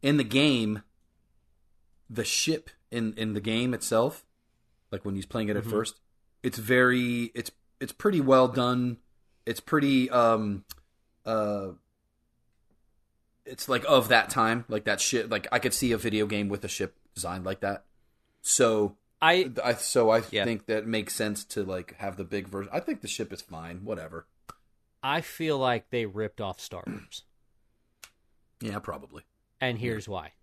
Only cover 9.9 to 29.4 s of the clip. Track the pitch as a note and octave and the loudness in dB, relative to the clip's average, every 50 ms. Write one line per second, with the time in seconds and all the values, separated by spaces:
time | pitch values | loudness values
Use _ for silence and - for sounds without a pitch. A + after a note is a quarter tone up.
9.9 | C3+ C3 B2+ B2+ B2 B2 A#2+ A#2 A2+ A2 A2 G#2 G2+ G2 - _ - - _ _ | 4 4 4 4 4 4 6 6 4 4 2 -2 -4 -6 -8 _ -20 -20 _ _
10.9 | _ _ _ _ _ _ _ - A2+ A2 G#2+ G#2 G#2 G2+ G2 F#2+ F2+ - _ _ | _ _ _ _ _ _ _ -4 -2 0 0 -2 -2 -4 -6 -8 -12 -14 _ _
11.9 | _ _ _ _ _ _ _ _ _ _ _ _ _ _ _ _ _ _ _ _ | _ _ _ _ _ _ _ _ _ _ _ _ _ _ _ _ _ _ _ _
12.9 | _ _ _ _ _ _ _ _ _ _ _ - C3 - - - C3 B2 - - | _ _ _ _ _ _ _ _ _ _ _ -18 -12 -12 -4 0 0 0 4 6
13.9 | D3+ C3 A#2 G#2+ B2 A2+ G#2+ - - - A2+ A2+ A2+ B2 A#2+ _ A2+ G#2+ G2+ G#2+ | 6 6 6 8 6 6 6 4 0 0 2 2 2 0 -2 _ -6 -4 -2 -2
14.9 | G#2 G2 - - - A#2+ G#2+ A2+ A2 G#2 - - - A#2+ - C3 - - - B2 | -2 0 0 0 0 0 0 0 -2 -4 -2 0 -2 0 0 0 0 0 0 0
15.9 | A#2 G#2+ F#2+ A#2 G#2+ G#2+ G#2+ G#2 G#2+ G2+ G#2 G2 G2+ G2 - F#2+ - - G2 F#2 | 0 0 0 0 0 0 0 0 0 -2 -2 -2 -4 -6 -6 -8 -6 -6 -6 -8
16.9 | _ _ _ _ _ - - F2 F2+ F#2 F2+ F#2 F#2+ - - G2 G2+ - _ _ | _ _ _ _ _ -10 -8 -6 -6 -6 -6 -6 -6 -4 -4 -4 -4 -6 _ _
17.9 | _ _ _ _ _ _ _ _ _ _ _ - - - C3 A#2 A2 G#2+ G#2+ G2+ | _ _ _ _ _ _ _ _ _ _ _ 0 4 6 6 6 6 4 2 0
18.9 | - _ _ _ _ _ - D#3+ E3+ F#3 F#3 C3+ A#2+ - - B2 A#2+ A2+ - - | 0 _ _ _ _ _ 4 4 6 4 2 -2 -4 -4 -2 -2 -2 -2 -2 0
19.9 | - B2+ A#2 A2 A2 A#2 A2 - - G#2+ G2 A#2+ A#2 G#2 - - A2+ A2 G#2+ A2+ | 2 4 6 6 6 4 2 0 -2 0 0 0 -2 -4 -4 -4 -4 -4 -2 -2
20.9 | A2+ A2 G#2 G#2 - - A2+ G#2+ G#2 G#2 - _ - - G2+ F#2+ F#2+ F#2 F2+ - | -2 -4 -4 -4 -4 -4 -4 -4 -4 -6 -10 _ -6 -6 -4 -4 -4 -6 -8 -10
21.9 | - - - G2 F#2 F#2 G2 F2 G#2 G2+ F#2+ F#2+ F#2+ G2 G2 G2 - D#3 F3+ - | -14 -10 -8 -8 -8 -8 -10 -6 -6 -8 -8 -6 -8 -8 -8 -6 -6 -6 -4 -4
22.9 | D#4 G3+ - G#2 - - A3 - - - - _ - D#2+ E2 E2+ E2+ F2+ G2 G2+ | -8 -6 -6 -10 -6 -6 -6 -8 -8 -16 -14 _ -14 -14 -12 -12 -12 -12 -10 -8
23.9 | A2 F2 D#2+ D#2+ - E2 - _ _ _ _ - - _ _ _ _ _ _ _ | -8 -8 -10 -12 -14 -16 -18 _ _ _ _ -20 -20 _ _ _ _ _ _ _
24.9 | _ _ - C3 C#3+ E3 D#3 - - - D#3+ D#3+ D3+ C#3 C3 B2+ B2 A2+ - _ | _ _ -4 -2 -2 -2 -4 -6 -10 -6 -2 -2 0 2 2 2 0 0 -4 _
25.9 | - B2 A#2 G#2 F#2+ G#2 A2 G#2 - - A2 G2 F#2+ - - - - F2 F2+ - | -4 -4 -4 -4 -4 -6 -6 -6 -6 -8 -8 -8 -8 -10 -12 -14 -14 -12 -10 -10
26.9 | - G#2+ E2 - - - _ _ _ _ _ _ _ _ _ _ _ _ _ _ | -12 -12 -14 -16 -18 -18 _ _ _ _ _ _ _ _ _ _ _ _ _ _
27.9 | _ _ - - _ _ _ _ _ _ _ _ _ _ - A2 G2+ G#2 - - | _ _ -20 -20 _ _ _ _ _ _ _ _ _ _ -10 -8 -8 -8 -8 -10
28.9 | D#2 C#2 - - - - - _ _ _ | -12 -12 -12 -18 -20 -20 -20 _ _ _